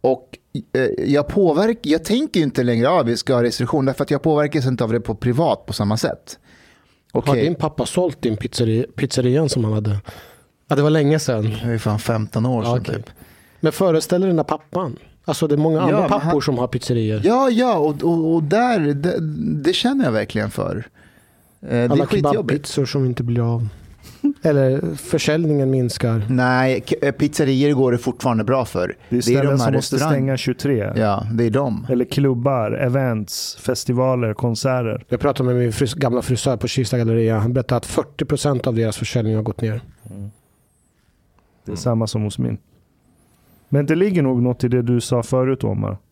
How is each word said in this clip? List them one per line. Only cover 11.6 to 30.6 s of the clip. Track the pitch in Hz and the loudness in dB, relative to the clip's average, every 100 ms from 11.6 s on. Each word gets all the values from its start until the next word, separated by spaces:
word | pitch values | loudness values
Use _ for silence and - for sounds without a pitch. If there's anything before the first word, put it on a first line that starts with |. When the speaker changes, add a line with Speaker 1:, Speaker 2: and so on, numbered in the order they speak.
| 117 | -4
Speaker 1:
Det | |
är | 113 | -2
fan | 107 104 | -2 -2
femton | - 113 107 110 120 | -2 -2 -2 -2 0
år | 123 | 0
Speaker 2:
Ja, | 117 | 0
Speaker 1:
sedan, | 123 | -2
Speaker 2:
okej. | 98 - | -2 -8
Speaker 1:
typ. | - - - - _ _ | -10 -20 -20 -20 _ _
Speaker 2:
Men | 156 | -2
föreställ | - 185 156 - 180 | 2 2 2 2 0
dig | 190 | 2
dina | 170 | 0
pappan. | 143 156 - 175 175 120 - _ - | 0 -4 -4 -6 -6 -8 -18 _ -8
Alltså, | 143 156 | -2 0
det | 147 | 2
är | |
många | 156 160 | 2 2
Speaker 1:
Ja, | |
Speaker 2:
andra | - - | 2 2
Speaker 1:
men | 170 | 2
Speaker 2:
pappor | 202 151 | 0 0
Speaker 1:
han | 151 | 0
Speaker 2:
som | 143 123 | 0 -2
har | 123 | -2
pizzerior. | 123 - 120 110 107 | -4 -2 -2 0 0
Speaker 1:
Ja, | 160 247 269 | 2 2 2
ja, | 226 254 190 | 2 2 2
och, | 151 147 | 0 0
och, | 170 165 160 165 | 0 2 2 0
och | |
där, | 147 202 247 220 | 2 2 2 2
det, | 147 143 165 - 156 151 156 156 | 0 0 0 -2 -4 -4 -2 0
det | 139 | 0
känner | 370 240 277 180 | 0 0 2 2
jag | |
verkligen | 110 104 113 107 | 0 -2 -4 -4
för. | - 90 - 117 _ - _ _ _ _ _ | -4 -4 -4 -8 _ -20 _ _ _ _ _
Eh, | - | -4
det | 120 | 0
är | 123 | 2
Speaker 2:
Alla | 143 180 | 2 2
Speaker 1:
skitjobbigt. | 202 143 139 | 0 2 0
Speaker 2:
kebabpizzor | 117 147 147 - 131 | 0 -4 -2 -4 -2
som | 147 127 | 0 -2
inte | 123 | -2
blir | 120 117 117 117 | -2 0 0 0
av. | 110 - - - - - 285 285 | -4 -8 -20 -20 -20 -4 -4 0
Eller | 165 143 135 135 170 147 | 2 4 4 2 -2 -6
försäljningen | - 160 - 156 165 147 131 | -2 -2 0 0 2 2 2
minskar. | 131 123 - 120 113 104 | 2 0 -2 0 0 0
Speaker 1:
Nej, | 127 127 127 131 131 - | 0 2 2 2 0 -2
k-, | - | -2
eh, | 143 | 0
pizzerior | - 147 - 139 131 143 139 | 0 -2 0 2 4 2 4
går | 131 | 2
det | 120 | 2
fortfarande | 127 120 131 113 | -2 -2 0 0
bra | 107 131 117 | 2 0 0
för. | 87 90 - - | -2 -4 -6 -4
Speaker 3:
Det | 123 | -2
är | |
Speaker 1:
Det | 117 131 | 2 2
är | |
de | |
Speaker 3:
ställen | 139 139 | 2 2
Speaker 1:
här | 113 | 2
Speaker 3:
som | |
måste | - - 139 | 0 0 -2
Speaker 1:
restaurang- | 156 | 0
Speaker 3:
stänga | 139 135 131 | 0 0 -2
tjugotre. | - 123 | -2 -2